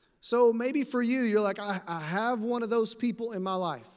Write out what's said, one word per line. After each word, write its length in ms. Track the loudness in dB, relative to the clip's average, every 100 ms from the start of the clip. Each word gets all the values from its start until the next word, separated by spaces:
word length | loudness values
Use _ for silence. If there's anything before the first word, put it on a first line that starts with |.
| _ _
So 280 | -2 6 6
maybe 320 | 4 0 0
for 200 | 0 0
you, 220 | 2 2
you're 180 | 2 2
like, 160 | 2 -2
"I, 240 | -4 -6 -6
I 140 | -8
have 400 | -4 -2 0 -2
one 220 | -2 -2
of 80 | 0
those 240 | 0 0
people 380 | -2 -4 -4 -6
in 100 | -6
my 120 | -4
life 320 | -2 -2 -6 -12